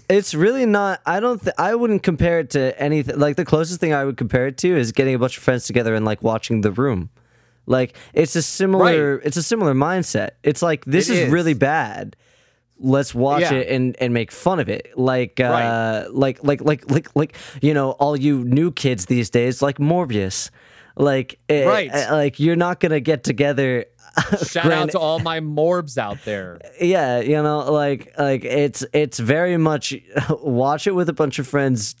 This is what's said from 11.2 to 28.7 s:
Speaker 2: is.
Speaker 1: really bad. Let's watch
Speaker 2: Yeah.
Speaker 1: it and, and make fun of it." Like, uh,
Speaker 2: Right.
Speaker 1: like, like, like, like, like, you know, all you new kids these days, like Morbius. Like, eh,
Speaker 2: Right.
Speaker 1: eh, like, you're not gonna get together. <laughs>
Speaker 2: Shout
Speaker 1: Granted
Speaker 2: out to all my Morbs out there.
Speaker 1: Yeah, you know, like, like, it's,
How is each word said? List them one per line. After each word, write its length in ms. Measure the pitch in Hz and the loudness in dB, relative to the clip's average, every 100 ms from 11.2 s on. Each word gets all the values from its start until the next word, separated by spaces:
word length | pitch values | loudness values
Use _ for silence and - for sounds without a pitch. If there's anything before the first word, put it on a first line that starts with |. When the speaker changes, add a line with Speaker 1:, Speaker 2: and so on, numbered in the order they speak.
| 147 | 2
Speaker 2:
is. 40 | |
Speaker 1:
really 220 | 170 165 | 2 2
bad. 640 | 135 139 156 117 104 104 - _ _ _ _ _ _ | 2 0 0 -2 -8 -12 -14 _ _ _ _ _ _
Let's 320 | 131 135 135 120 | 0 2 0 0
watch 280 | 135 147 | 0 2
Speaker 2:
Yeah. 100 | 170 | 2
Speaker 1:
it 160 | 135 123 | 0 0
and, 260 | 131 127 - | 0 0 0
and 120 | 123 | 0
make 180 | 120 110 | 0 -2
fun 280 | - 175 185 | -2 0 0
of 80 | 107 | -2
it." 200 | 107 - - | -4 -8 -2
Like, 420 | 127 127 120 - | 0 0 -2 0
uh, 40 | 127 | 0
Speaker 2:
Right. 560 | 120 117 113 113 110 90 | 2 0 0 0 -2 -4
Speaker 1:
like, 260 | 131 135 123 | 0 0 0
like, 180 | 147 139 | -2 0
like, 300 | 143 151 - | 0 -2 0
like, 160 | 131 - 143 | -2 0 -2
like, 220 | 156 - - 139 | -2 -6 -18 -2
you 120 | 143 | 0
know, 180 | 147 135 | 2 0
all 260 | - 143 147 | 0 0 2
you 260 | 143 139 | 2 0
new 280 | 123 135 170 | 2 2 2
kids 340 | 131 135 120 - | 0 -2 -2 0
these 240 | 123 110 | -2 2
days, 320 | 123 123 120 | 0 0 0
like 160 | 139 135 | -2 0
Morbius. 720 | 147 175 156 107 95 - - - - - - - | 0 0 0 -2 -2 -4 -8 -14 -20 -20 -20 -2
Like, 420 | 143 135 127 - - | 0 0 -4 -12 -2
eh, 180 | 151 135 | 2 4
Speaker 2:
Right. 240 | 214 151 | 2 0
Speaker 1:
eh, 180 | 143 117 | -4 0
like, 280 | 151 143 - | 0 0 0
you're 160 | 151 170 | 0 2
not 240 | 175 180 | 0 0
gonna 180 | 175 151 | 0 0
get 240 | 131 147 | 0 -2
together. 600 | - 117 143 135 131 123 - _ - - | -2 0 0 2 0 -2 -4 _ -6 -4
<laughs> 300 | - 202 - | -2 -2 -2
Speaker 2:
Shout 180 | 170 170 | 0 0
Speaker 1:
Granted 80 | |
Speaker 2:
out 160 | 160 156 | 2 0
to 60 | 180 | -2
all 200 | 156 160 | -2 -2
my 200 | 165 160 | -2 -4
Morbs 580 | 156 147 160 180 156 127 | -4 0 0 0 -2 -6
out 200 | 107 101 - | -6 -6 -6
there. 340 | 101 92 85 - - | -8 -8 -14 -20 -4
Speaker 1:
Yeah, 380 | 175 185 135 123 | 0 2 2 0
you 220 | 117 151 | 0 0
know, 300 | 151 151 135 | 0 -2 0
like, 400 | 151 143 135 - - | 0 2 -2 -6 -2
like, 260 | 143 135 | 0 0
it's, 400 | 117 135 143 | 0 0 0